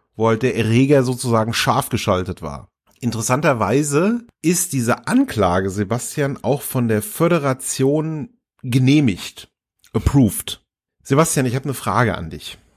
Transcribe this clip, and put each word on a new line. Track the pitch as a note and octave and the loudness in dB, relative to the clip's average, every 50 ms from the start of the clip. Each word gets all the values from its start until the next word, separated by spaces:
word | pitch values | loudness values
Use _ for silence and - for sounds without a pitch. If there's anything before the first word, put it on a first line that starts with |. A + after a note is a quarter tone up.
| _ _ - | _ _ -6
wo | A2 A2 A2+ | -2 0 0
halt | A2+ G#2+ | 2 2
der | B2 B2 - | 0 -2 0
Erreger | A#2 G#2+ A2 A2+ B2 C3+ C#3 D3 C3+ B2 | 0 0 2 4 4 6 6 4 4 4
sozusagen | B2+ B2+ A#2 - A#2+ A#2 A2+ G#2+ A#2 - | 2 -2 -4 -2 0 2 2 0 0 -2
scharf | - - C3+ A2 C3+ - - | -2 0 0 0 0 -2 -2
geschaltet | B2 G#2 - A2 F#2+ F#2 F#2 F#2 E2+ - | -4 -2 0 0 0 0 -2 -4 -8 -8
war. | E2+ D2 C#2+ C2 - _ _ _ _ _ _ - | -10 -12 -12 -12 -16 _ _ _ _ _ _ -6
Interessanterweise | C3 A#2 A2+ A2+ A2 - B2+ D3+ D#3+ D#3 B2+ A2 G2+ F#2+ B2 C#3+ D3+ D3 C#3 D3+ F#3 G#3+ A#3+ A#3 - - _ _ | -6 -6 -4 -4 0 0 0 2 2 0 2 2 0 2 2 0 0 0 0 0 2 2 0 -2 -6 -12 _ _
ist | - E3 F3+ - - - C#3 | -2 0 0 0 -2 -4 -4
diese | B2+ A2+ A#2 - - - | -2 0 0 -2 -2 -2
Anklage, | - A#3 C4 C#4 - - A2 F#2+ F2 F2+ F#2+ F#2+ G2 | 0 2 2 2 2 0 0 0 2 2 0 -2 -2
Sebastian, | F#2 G#2 G2+ F#2 A2+ A#2+ - - - D3+ C#3 C3+ - - | -2 -4 -4 -2 -4 -6 -6 -8 -4 -4 -4 -4 -4 -4
auch | - A2+ D3 C#3 - | -2 -2 -2 -2 -4
von | - - B2+ A#2+ | -4 -2 -2 0
der | A2+ A2 G#2 G#2 | 2 0 0 -2
Föderation | - - - E3 E3+ F3 D#3 C#3+ C3+ B2+ - - - - - C3 C#3 D3 D#3 D#3 D#3+ D#3 D3+ A#2+ - _ _ _ _ _ _ - | -4 -2 0 2 2 2 0 0 -2 -4 -4 -6 -8 -2 0 2 2 2 0 -2 -4 -6 -8 -8 -10 _ _ _ _ _ _ -6
genehmigt, | B2+ A#2+ C3 C3 C3 D3 D3+ C#3+ A2 E2+ - - - - - - _ _ _ _ _ _ _ _ _ | -2 0 2 4 6 4 4 4 2 0 -2 -8 -14 -16 -18 -20 _ _ _ _ _ _ _ _ _
approved. | - A2 - - C3+ C#3 A#2+ F#2+ - - - - - - _ _ _ _ _ _ _ _ _ | -4 0 0 4 4 6 4 4 2 -2 -8 -10 -12 -14 _ _ _ _ _ _ _ _ _
Sebastian, | - C#3 D3 E3 - - D3 B2+ | 0 2 2 2 2 0 -2 -2
ich | A#2+ A2+ | -2 -2
habe | C3+ - | -4 -6
eine | C#3+ B2+ | -6 -8
Frage | - - G#2 F#2 A#2 B2 G#2 E2+ | -6 -4 -2 0 2 0 0 0
an | - E2 D#2+ | -4 -8 -10
dich. | D#2+ - - - - - _ _ _ | -12 -14 -14 -16 -18 -18 _ _ _